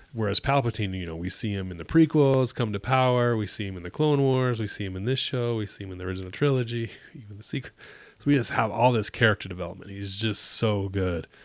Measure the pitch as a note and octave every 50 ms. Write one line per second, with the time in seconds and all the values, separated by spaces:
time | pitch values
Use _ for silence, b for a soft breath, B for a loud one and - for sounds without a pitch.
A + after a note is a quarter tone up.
0 | B B - A2+ G#2+ G2+ G#2 - - C#3 C#3 C#3+ A#2+ A#2 - - G#2 F#2+ F#2+ F#2
1 | F2+ E2+ D#2+ E2 F2 - - - - G#2+ G2+ G2 F#2+ F#2 F2+ E2 - - - E3
2 | D#3+ C#3+ - D3+ C#3 C3+ C3+ C3 C3 A#2 - - A#2+ A2 G2+ G2 - A#2+ C3+ C3
3 | C3 B2+ B2 B2 A#2+ A#2+ A#2 A2 G#2 F#2+ - - G#2 G2 F#2+ F2+ E2+ F2+ - -
4 | D3+ D3+ D3 C#3 C#3 C3+ C3 C3 B2+ B2 A#2 G#2+ A2 G2+ - - G#2 F#2 F#2 F#2+
5 | G2+ A#2+ C3+ - - - - B2 A#2+ A#2+ A#2 A2 G#2 G2 - - G2+ F#2+ F#2 F2+
6 | F#2 F#2 F#2 F#2+ F#2 F2+ - - C#3+ C#3+ C3+ B2+ A#2+ A2+ A#2+ A#2 A#2 G#2+ - B
7 | B B B C#3+ A2 G2+ G#2 G#2 - - - C3+ - - - B B B B B
8 | B B B B - C#3+ C#3+ C3 A2 - - A#2 A#2 G#2 G2 A2 A#2+ B2+ B2 A2
9 | G2+ - - - A#2+ A2 G2+ - - G2 F2+ F2+ F2 F2 F#2 F#2 - - G2 G2+
10 | G2+ G2+ F#2+ G2 A2+ A2 G2+ - - - - - A#2 G#2+ G#2 G2+ G2 F#2+ F#2+ G2
11 | F#2 F#2 E2+ D#2+ - B B B